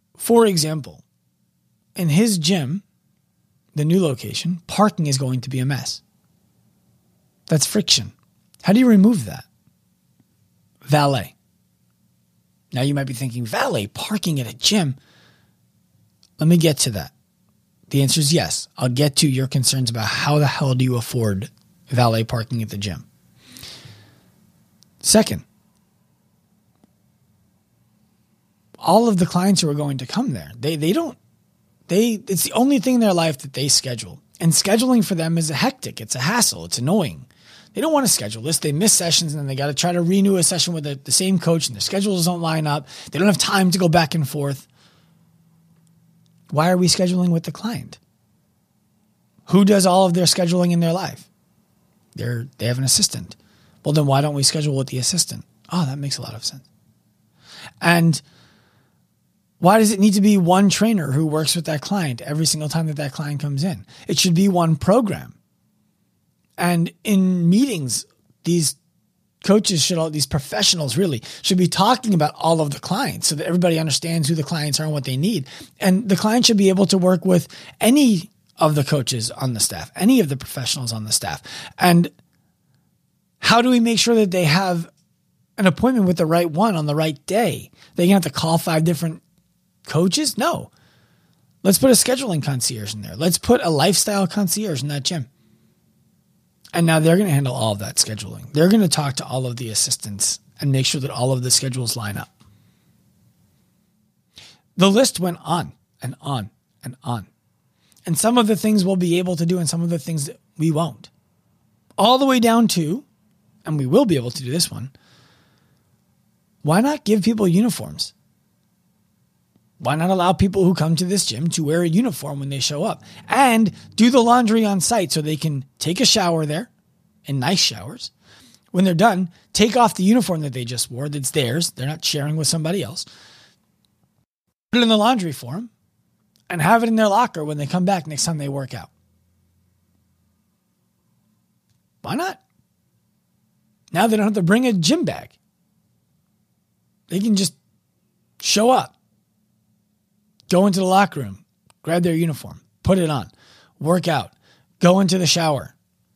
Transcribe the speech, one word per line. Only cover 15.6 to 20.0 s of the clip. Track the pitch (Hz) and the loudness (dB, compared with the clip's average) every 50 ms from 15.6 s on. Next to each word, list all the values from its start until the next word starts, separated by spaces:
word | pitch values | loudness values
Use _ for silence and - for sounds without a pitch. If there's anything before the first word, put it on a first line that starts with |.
| _ _ _ _ _ _ _ _ _ _ _ _ _ _ _ - | _ _ _ _ _ _ _ _ _ _ _ _ _ _ _ 0
Let | 151 | 2
me | 160 175 | 4 4
get | 170 160 160 143 - | 4 4 2 0 0
to | - 135 | -2 -4
that. | 104 90 69 - _ _ _ _ _ _ _ _ _ _ _ _ _ _ _ - | -4 -6 -8 -12 _ _ _ _ _ _ _ _ _ _ _ _ _ _ _ -2
The | - 139 | 0 2
answer | 139 127 - 165 | 2 2 2 0
is | 147 139 170 | 0 2 2
yes. | 151 95 80 - - - - _ | 0 0 -2 -4 -8 -8 -10 _
I'll | - 127 127 | -4 -4 -2
get | 120 135 147 147 139 | 0 0 0 0 2
to | - 160 143 | 0 0 0
your | 131 131 131 | 0 0 -2
concerns | 131 - 139 120 - 135 131 127 120 | -2 -2 0 0 0 0 -2 -2 -4
about | 117 113 | -4 -4